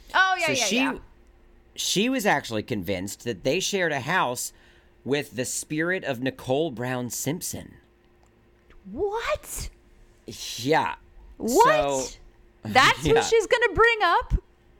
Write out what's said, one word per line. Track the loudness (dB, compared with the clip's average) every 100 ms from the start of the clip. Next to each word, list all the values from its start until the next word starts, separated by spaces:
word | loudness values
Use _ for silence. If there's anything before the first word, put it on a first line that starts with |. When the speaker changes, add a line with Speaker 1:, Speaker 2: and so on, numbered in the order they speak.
| -2
Speaker 1:
Oh, | 2 2 2
yeah, | 0
Speaker 2:
So |
Speaker 1:
yeah, | 0
Speaker 2:
she, | 0 2
Speaker 1:
yeah. | 0 -4 -12 -20 -20 _ -20 -20 _ -8
Speaker 2:
she | -2 0 2
was | 2 2
actually | 0 0 -4
convinced | -4 -4 -2 -4 -4 -8
that | -8 -4
they | -2 0
shared | 0 0 0
a | -2
house | 0 0 0 -2 -8 -12 -20 -20 _ _
with | -4 -2 -2 -6
the | -6
spirit | -6 -6 -2 -2 -2
of | -4 -2
Nicole | -4 -4 -2 0 0
Brown | -4 -4 -4 -4
Simpson. | -6 -4 -6 -8 -10 -14 -20 _ _ _ _ _ _ _ _ _ -20 -14
Speaker 1:
What? | -4 -4 -2 -4 -6 -8 -12 -12 -14 _ _ -20 _ -18 -14 -12 -6
Speaker 2:
Yeah. | 0 2 2 -6 -14 -20 -20 -8
Speaker 1:
What? | 0 6
Speaker 2:
So, | 6 6 2 0 -4 -10 -20 -20 -20 _
Speaker 1:
That's | 2 4 6 4
Speaker 2:
<laughs> |
yeah. | 2
Speaker 1:
who | 2
she's | 4 2 2
gonna | 2 2
bring | 4 4 4
up? | 2 2 2 -2 -4 _ _